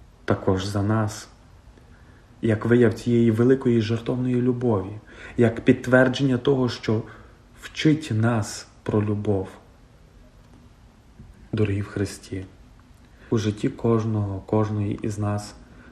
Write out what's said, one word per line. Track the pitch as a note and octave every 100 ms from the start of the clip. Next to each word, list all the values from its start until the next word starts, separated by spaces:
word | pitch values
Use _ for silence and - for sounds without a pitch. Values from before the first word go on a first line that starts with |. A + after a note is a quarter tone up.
| - - -
також | G2+ - F#2+ G2
за | G2+
нас, | G2+ A2 G#2 - - - - - - - - - - - - -
як | A2+ G#2+ A2+
вияв | A#2+ A#2
цієї | - A#2+ A#2 A#2
великої | A2 B2 C3+ C3 A#2
жертовної | G#2+ A#2 - B2+ B2+ B2
любові, | B2 A#2+ B2 G#2 F#2 G#2 - - - -
як | A#2 -
підтвердження | - B2+ - B2+ B2+ B2 C#3 B2
того, | C#3+ C3 B2
що | - - A2 - - - - - -
вчить | - - D#3 D3+ - A2
нас | A#2 A#2 G#2+ - - -
про | - G#2+
любов. | G#2 G#2 G#2 G2 F#2 - - - - - - - - - - - - - - - - - - - -
Дорогі | A2 G2+ G2
в | G2+
Христі, | G2+ G2 - - F#2+ F#2 - - - - - - - -
у | A#2
житті | G#2 G#2 -
кожного, | - A#2 A2+ A2 G#2+ G2+ G2
кожної | - G#2+ G#2 G#2+ G#2 A2+
із | A2 G#2
нас | G#2 G#2 - - - - -